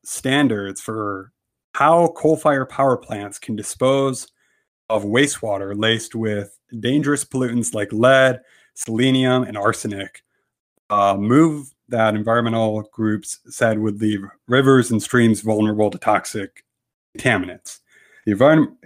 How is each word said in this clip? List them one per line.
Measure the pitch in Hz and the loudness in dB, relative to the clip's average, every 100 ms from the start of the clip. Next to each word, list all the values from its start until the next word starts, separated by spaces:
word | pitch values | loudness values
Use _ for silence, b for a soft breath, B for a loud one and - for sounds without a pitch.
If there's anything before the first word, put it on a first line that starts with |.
standards | - - 131 139 139 104 98 98 | -16 -8 -2 0 0 0 -6 -10
for | - 110 104 98 95 _ _ _ _ | -10 -8 -8 -8 -14 _ _ _ _
how | - 147 170 165 170 | 0 4 4 2 0
coal-fired | 156 156 156 139 127 | 0 2 0 0 -2
power | - 139 120 | -2 0 0
plants | - 107 101 - | -4 -10 -10 -12
can | - | -10
dispose | 107 101 - 131 139 135 127 - _ _ _ _ _ - | -10 -10 -2 0 0 -2 -4 -12 _ _ _ _ _ -6
of | 110 | -4
wastewater | 104 120 147 - 110 98 98 101 | 0 0 0 -2 -6 -6 -6 -2
laced | 110 113 - 113 | -2 -2 -4 -6
with | 110 101 101 _ _ 117 | -4 -4 -8 _ _ -6
dangerous | 117 147 143 139 | -2 0 0 -2
pollutants | - 131 127 120 110 | -4 -4 -2 -2 -4
like | 107 101 | -6 -4
lead, | 110 123 135 131 123 b b b | 2 4 6 4 0 b b b
selenium, | - - 113 131 131 131 127 | -14 -6 0 0 2 2 0
and | 123 107 | -2 -2
arsenic. | 107 - 117 101 98 - _ _ _ _ _ _ - | -2 -2 -6 -8 -12 -16 _ _ _ _ _ _ -4
A | 104 101 98 | 2 2 2
move | 104 135 165 147 135 _ - | 4 4 4 0 -12 _ -6
that | 120 110 107 | 0 0 0
environmental | 107 120 117 113 113 107 104 | 0 0 0 0 -2 -2 -8
groups | - 110 104 - - _ | -4 -2 -2 -6 -16 _
said | - 117 107 | -2 0 0
would | 110 104 | -4 -2
leave | 107 101 98 - - | -2 -4 -8 -16 -2
rivers | 127 135 131 117 | 2 6 4 4
and | 110 | -2
streams | - 123 113 104 | 0 2 4 2
vulnerable | 107 107 107 107 104 | 0 0 0 0 -2
to | 90 | -2
toxic | - 101 - 107 98 _ _ _ _ _ _ - | -2 -2 -2 -10 -12 _ _ _ _ _ _ -4
contaminants. | 131 101 90 87 - - b b b b | -2 0 -4 -12 -20 -20 b b b b
The | - | -2
environ-, | 101 139 160 - - | 4 6 6 2 -4